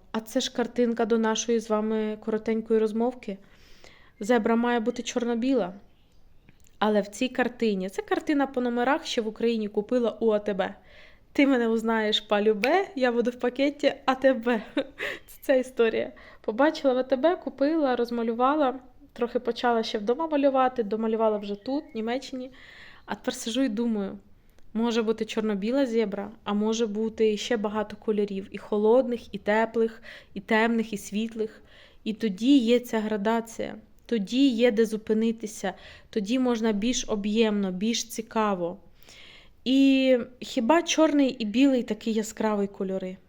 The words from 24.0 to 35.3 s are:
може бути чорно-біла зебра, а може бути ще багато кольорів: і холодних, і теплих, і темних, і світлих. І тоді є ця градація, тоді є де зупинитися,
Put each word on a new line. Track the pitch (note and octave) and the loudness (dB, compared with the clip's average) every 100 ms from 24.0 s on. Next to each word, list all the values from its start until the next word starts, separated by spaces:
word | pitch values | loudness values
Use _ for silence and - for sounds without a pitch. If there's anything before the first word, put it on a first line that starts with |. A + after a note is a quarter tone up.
| G3 G3+ - - _ - - | -4 -8 -18 -20 _ -20 -8
може | G#3+ A#3 A3+ | -2 0 0
бути | A3 A3 A3 | 0 -2 -4
чорно-біла | - A3 G#3 G#3 C4+ C4 | -4 -2 -2 0 0 0
зебра, | A3+ G#3+ G3+ G3+ - | 0 -2 -4 -10 -12
а | - | -4
може | G#3 G#3+ A3+ A3+ | -2 0 0 -2
бути | G3+ A3 A3 A3 G#3 | -2 -4 0 0 0
ще | - A#3+ | -2 -2
багато | G#3 G#3+ G#3 G#3 | -2 -4 -6 -6
кольорів: | - G#3 G#3 F#3+ F#3+ | -4 -2 -2 -4 -10
і | G3+ | -12
холодних, | - G#3 G#3+ B3 B3+ A#3+ - | -4 2 6 6 4 -2 -8
і | - | -8
теплих, | - G#3+ A3+ A3+ A3+ - - - - | 0 0 2 0 -2 -2 -20 -20 -16
і | G3+ | -10
темних, | - A3 A3+ A#3 A3 | 0 2 2 0 -2
і | G3+ | -6
світлих. | - G3+ A3+ A3 A3 - - - - - | -6 -4 -4 -4 -8 -8 -20 -20 -20 -12
І | A3 | -8
тоді | G#3+ A3+ F#3 A#3+ C#4+ | -4 -4 0 4 6
є | A3+ A#3+ | 6 2
ця | A#3+ A3 | 2 -2
градація, | G#3+ G#3+ G#3 A3+ A3+ - G#3 G#3+ - - - | -2 -2 0 0 -2 -8 -10 -10 -18 -16 -4
тоді | A#3 F#3+ B3 C#4 | -2 0 2 4
є | A3+ A#3+ | 6 4
де | A3 A3 | 4 2
зупинитися, | G#3+ - A3 A3+ | 0 -2 0 0